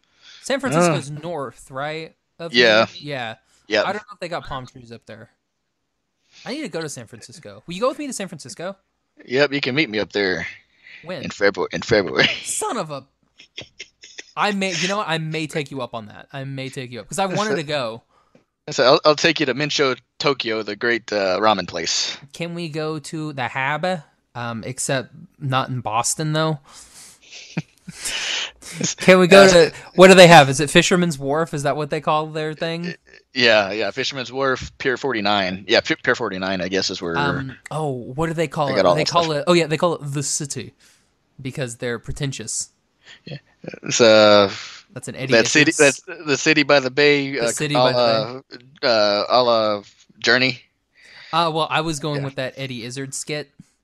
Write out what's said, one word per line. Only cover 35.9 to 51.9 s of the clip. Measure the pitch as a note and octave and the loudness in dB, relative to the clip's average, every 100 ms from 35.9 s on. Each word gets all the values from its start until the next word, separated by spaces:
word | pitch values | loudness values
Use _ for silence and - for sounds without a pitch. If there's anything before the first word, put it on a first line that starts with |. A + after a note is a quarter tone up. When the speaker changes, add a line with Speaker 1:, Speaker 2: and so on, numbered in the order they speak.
| D#3+ | -2
Speaker 2:
Pier | C3+ A#2+ | -2 -2
forty-nine, | A2+ F#2+ F#2+ F#2+ | -4 -6 -6 -4
I | F2+ | -4
guess, | F#2+ F#2 | -4 -4
is | F#2 | -6
where | F2 E2 | -6 -4
Speaker 1:
Um, | C#3+ C#3 C3+ A#2+ - | -4 -4 -8 -14 -12
oh, | C#3+ D#3 | -6 -6
what | B2+ A#2 B2+ E3 | -6 -8 -6 -4
do | |
they | D#3+ D#3+ | -4 -4
call | E3+ C#3+ | -2 -2
Speaker 2:
they | |
Speaker 1:
it? | C3 | 2
Speaker 2:
got | F#2 | 2
all | F2 | 2
Speaker 1:
They | |
Speaker 2:
the | - | 2
Speaker 1:
call | E3+ E3 | 0 0
Speaker 2:
stuff. | D3 | -2
Speaker 1:
it, | C#3+ | 2
oh | |
yeah, | F3 D#3 | 2 2
they | D#3 | 0
call | F3+ D#3+ | 0 -2
it | |
the | C#3+ C#3+ | -6 -6
city | C#3 - D3 C3 F#2 - _ _ _ _ _ - | -4 -6 -6 -10 -12 -16 _ _ _ _ _ -16
because | C3 C#3 B2+ A#2 | -12 -8 -10 -8
they're | B2 A#2 | -8 -6
pretentious. | - - C#3+ C3+ G2+ - - _ _ _ - - - | -8 -6 -6 -6 -8 -8 -10 _ _ _ -20 -20 -16
Speaker 2:
Yeah. | D3 - _ - - | -16 -18 _ -16 -12
It's, | - - | -6 4
uh, | A#2 A2 G#2 G#2 G2+ G2+ - - - | 6 8 8 6 4 0 -14 -20 -20
Speaker 1:
That's | B2 - | -18 -14
an | - | -10
Eddie | C3 | 2
Speaker 2:
that | A#2 A#2 | 2 4
city, | D3+ D3 | 4 2
Speaker 1:
Izzard's | D#3+ C#3+ - - | 4 4 2 -6
Speaker 2:
that's | E3 D3+ | -12 -4
the | C3+ | -2
city | D#3+ D3+ | 2 2
by | C#3 C#3+ | 4 2
the | C3 | 2
bay, | C3+ D3 C#3+ C3+ | 2 2 2 0
Speaker 1:
The | C3+ A#2 | -4 -4
Speaker 2:
uh, | |
Speaker 1:
city | A2+ D3+ C#3 | -4 -2 2
Speaker 2:
a | |
Speaker 1:
by | B2+ | 2
the | B2 A#2+ A2+ A2 C3 - C3+ B2+ C#3+ | 2 2 0 -2 -10 -18 -20 -20 _
Speaker 2:
la, | C#3 | 0
uh, | A2+ G#2 G2+ G2 | 2 2 0 2
a | A#2 | 2
la | A#2+ A#2 G#2+ G#2 G2 _ _ _ | 4 2 0 -2 -8 _ _ _
Journey. | - B2 C3 B2+ _ _ _ _ _ - - | 0 2 2 -4 _ _ _ _ _ -20 -6
Speaker 1:
Uh, | D#3+ E3+ | -2 0
well, | D#3+ D#3 | -2 -2
I | C#3 | -2
was | D#3+ | -2